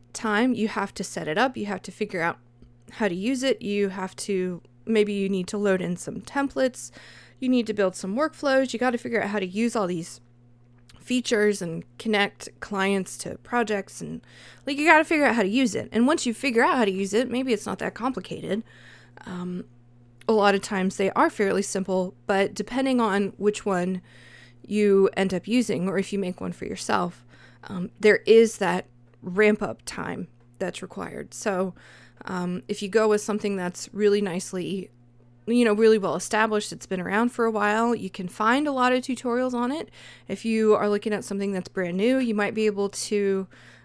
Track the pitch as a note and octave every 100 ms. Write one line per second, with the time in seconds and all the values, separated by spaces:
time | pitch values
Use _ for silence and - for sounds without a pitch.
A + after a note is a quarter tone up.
0 | - - A3 G#3 B3+ A#3+ G#3+ G#3+ G3 -
1 | F#3 F#3 D#3 E3 C4 A#3 G#3 F#3+ - -
2 | G#3 F3+ E3+ - _ _ - - - -
3 | G#3 F3 G#3+ C4 C4 - G3+ G3+ G3 F#3+
4 | F#3 - - F#3+ F#3 F3 - - - A3
5 | G#3 G3+ G3 F#3+ F3+ G#3 G3+ F#3+ E3+ F3+
6 | - - - C#4 C#4 C4+ C4 - - -
7 | - - - - B3+ B3+ A3 G#3+ F#3 -
8 | F#3+ A3 D4+ - C#4+ C4+ C4 A3+ B3+ A#3+
9 | B3 A#3 G3 G#3 F#3 G3 A#3 A#3 F3+ E3+
10 | E3+ - - _ _ _ _ - - -
11 | - B3 - G#3+ G#3 G3+ F3 E3 - -
12 | A3+ G#3 G3+ - - - - G3+ G3 G3
13 | F#3 - - - - A#3+ G#3+ G3+ - -
14 | - A#3+ - - - - - C#4+ D#4 D#4
15 | D#4 D#4+ C#4 A#3 G3 A#3+ B3 - - G#3+
16 | B3 E4 B3 A3 C#4 A3+ D4 C#4 G3+ F#3
17 | G3 G#3 C4 B3 C4 - - - E3+ -
18 | B3 B3 - - - G3+ - - - -
19 | - - - F3+ F3+ F3+ - - - -
20 | - - - A3 G3+ G3 - G3 F#3+ -
21 | F#3+ - D#4 - G3 F#3 G3+ F#3+ F#3+ F#3
22 | F#3 - - G3 G3 - G3+ B3+ C4+ B3
23 | A3 G3+ G3 - G3+ G#3 G#3 F3+ F3+ F#3
24 | - - - - - - - G#3 G#3 G3
25 | F#3+ - F#3+ F#3 G3 B3 A3 E3+ F#3 F#3
26 | F#3+ G3+ F3+ F3+ F#3 F3 - F#3 - G3+
27 | F3 - - - - - - F#3 F#3 -
28 | G#3+ G3+ - A3+ A3+ - F#3 F3+ - -
29 | - _ F3+ F3+ G#3 G#3 - A2+ - -
30 | - - F3 _ _ - F3+ - - G3
31 | - - - - A3 F#3 F#3+ - - -
32 | - - - F#3 F3+ F3+ - G3+ G3+ G#3+
33 | A3 G#3 G#3+ G#3 G#3 G3 F3 - - G3+
34 | G#3 G3+ G3 F3 - F#3 D#3+ F#3+ F3+ -
35 | - - - - - A#3+ A#3 G#3 A3+ A3
36 | F#3 D#3+ - G#3+ A3 G#3+ - - - F#3
37 | F3+ G3+ A#3+ - A3+ G#3+ G#3 G#3+ A#3 A#3
38 | F#3 - F3+ - G#3+ C4 D4+ C4 B3 B3+
39 | B3+ B3 B3 A#3+ B3+ A#3+ A#3+ D#4 - -
40 | - - - G3 A3+ A3 G#3+ G#3+ G#3 G#3
41 | A3 G#3 - G3 G3+ F#3+ - F#3+ F3 F#3
42 | A#3 C4 A#3+ G#3 G3+ - G#3+ G3+ G3+ -
43 | - G#3 G3 F#3+ F#3 - - -